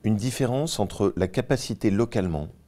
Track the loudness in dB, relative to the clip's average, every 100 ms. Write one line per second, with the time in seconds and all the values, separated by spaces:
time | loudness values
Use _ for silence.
0 | 2 0 0 0 0 0 -2 -2 -4 2
1 | 0 2 -2 0 0 0 0 0 2 2
2 | 2 0 0 -2 -6 -12